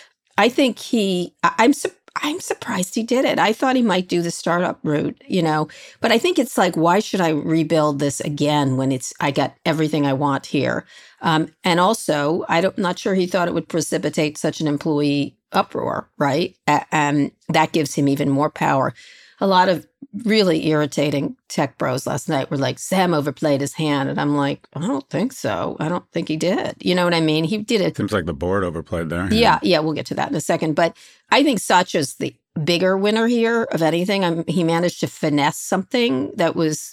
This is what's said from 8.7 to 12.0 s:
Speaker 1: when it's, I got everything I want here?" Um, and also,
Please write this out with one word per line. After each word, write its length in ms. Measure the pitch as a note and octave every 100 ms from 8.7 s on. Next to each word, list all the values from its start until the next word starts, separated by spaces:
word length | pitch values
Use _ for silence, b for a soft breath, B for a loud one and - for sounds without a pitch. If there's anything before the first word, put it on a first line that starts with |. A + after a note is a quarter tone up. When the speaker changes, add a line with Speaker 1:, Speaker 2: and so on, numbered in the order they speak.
| C3
Speaker 1:
when 120 | C3
it's, 220 | C3 - -
I 120 | D3
got 220 | D3 C#3 - F3
everything 400 | D#3 D#3 D#3 C#3+
I 80 |
want 320 | C3+ C#3+ C3+ -
here?" 400 | D3 B2+ C3+ - B B B
Um, 320 | F3 D#3 D#3+ _
and 160 | F#3+ E3+
also, 680 | F#3 A#3